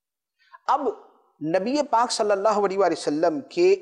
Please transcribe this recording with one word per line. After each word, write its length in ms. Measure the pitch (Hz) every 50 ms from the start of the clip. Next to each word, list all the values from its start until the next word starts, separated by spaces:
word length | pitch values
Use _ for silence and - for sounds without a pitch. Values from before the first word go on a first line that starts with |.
| _ _ _ _ _ _ _ _ _ _ - - _
اب 220 | - 254 - 285 247 - - - - _ _ _ _ _ - 143
نبی 340 | 156 165 190 185 240 262 294 285 277
پاک 220 | - 226 240 247 -
صلی 200 | - 220 208 208
اللہ 160 | 190 196 220
علیہ 300 | 208 208 202 190 185 196
وآلہ 140 | 196 175 165
وسلم 480 | 143 - 165 147 151 170 170 160 143
کے 320 | 127 - - 175 175 185 196 190